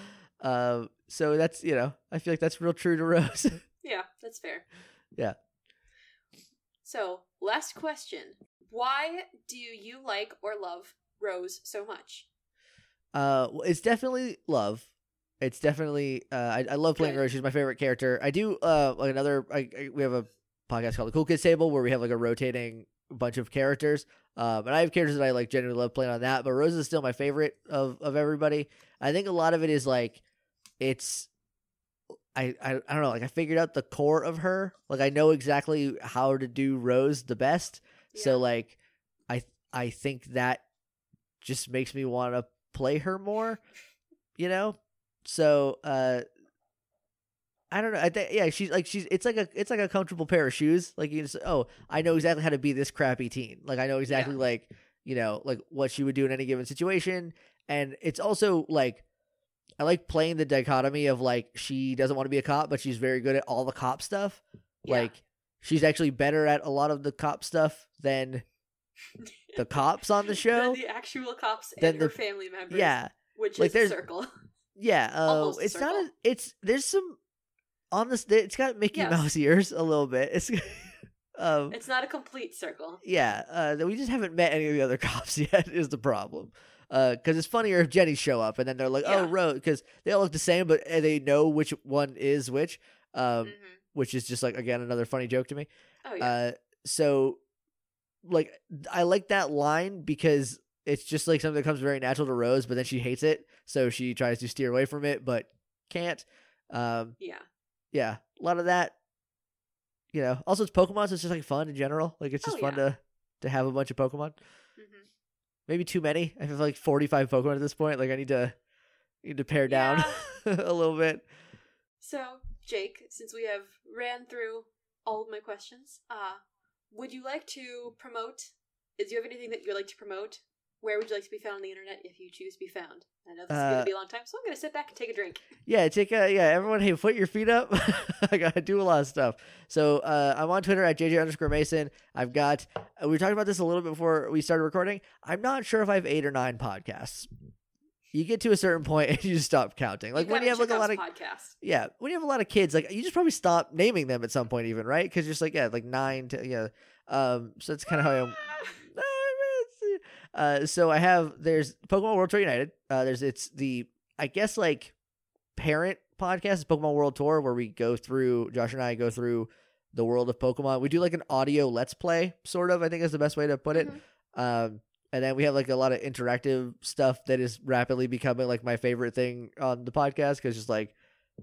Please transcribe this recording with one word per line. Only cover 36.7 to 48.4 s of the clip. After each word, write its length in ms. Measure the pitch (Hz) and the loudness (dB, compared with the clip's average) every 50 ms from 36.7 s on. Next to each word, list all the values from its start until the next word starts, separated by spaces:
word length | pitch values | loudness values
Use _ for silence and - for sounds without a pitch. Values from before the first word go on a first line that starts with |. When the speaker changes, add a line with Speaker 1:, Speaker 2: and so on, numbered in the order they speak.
| 135 | 0
Speaker 1:
Rose 460 | 127 120 123 123 127 135 143 151 127 - | 0 2 2 4 4 4 4 2 0 -4
the 100 | - 123 | -6 -4
best. 440 | 107 131 135 160 175 - - - - _ _ _ _ _ _ - | 0 2 2 2 2 0 -4 -14 -18 _ _ _ _ _ _ -12
So, 160 | - - 135 131 | -4 0 2 2
Speaker 2:
Yeah. 40 | |
Speaker 1:
like, 420 | 127 127 123 120 117 113 - _ _ _ _ _ _ _ _ _ _ _ - | 4 4 2 0 0 -4 -6 _ _ _ _ _ _ _ _ _ _ _ -4
I, 120 | - - - _ _ _ _ _ - | -4 -4 -4 _ _ _ _ _ -6
I 160 | 123 123 120 | -6 -4 -4
think 360 | 113 - - 139 135 123 - | -6 -4 -6 -6 -6 -6 -10
that 340 | 131 123 127 123 123 131 - _ _ _ _ _ _ _ _ _ _ _ _ _ _ _ _ | -6 -2 0 2 2 0 -2 _ _ _ _ _ _ _ _ _ _ _ _ _ _ _ _
just 300 | - - 131 - - 127 | -8 -8 -6 -6 -6 -6
makes 240 | 123 131 131 - - | -4 -4 -4 -4 -6
me 100 | 135 135 | -6 -6
wanna 400 | 127 120 123 123 123 123 123 120 - _ _ _ _ - | -4 -2 -2 -2 -2 -2 -4 -4 -6 _ _ _ _ -8
play 240 | - - 139 147 151 | -4 -2 0 0 0
her 200 | 143 185 185 190 | -2 -4 -6 -6
more, 400 | 196 202 208 220 220 226 226 - _ _ _ - - - _ _ _ _ _ _ _ _ _ | -6 -4 -4 -2 -2 -4 -6 -8 _ _ _ -20 -20 -20 _ _ _ _ _ _ _ _ _
you 120 | - 165 180 | -6 -4 -2
know? 260 | 185 185 202 214 208 - _ _ _ _ _ _ _ _ _ | 0 0 -2 -2 -6 -8 _ _ _ _ _ _ _ _ _
So, 520 | - - - 156 151 147 143 139 139 - - - | -6 0 4 6 6 6 6 4 2 0 -4 -4
uh, 380 | 151 135 131 131 127 127 123 120 - _ _ _ _ _ _ _ _ _ _ _ _ _ _ _ _ _ _ _ _ _ _ _ _ _ _ _ - | -2 0 0 2 2 2 0 -2 -6 _ _ _ _ _ _ _ _ _ _ _ _ _ _ _ _ _ _ _ _ _ _ _ _ _ _ _ -6
I 100 | 170 196 220 | -4 -4 -2
don't 100 | 226 214 | -2 -2
know. 80 | 165 | 0
I 80 | 156 175 | 0 0
think, 240 | 165 208 190 - 180 | 0 0 -4 -2 0
yeah, 160 | 214 | 2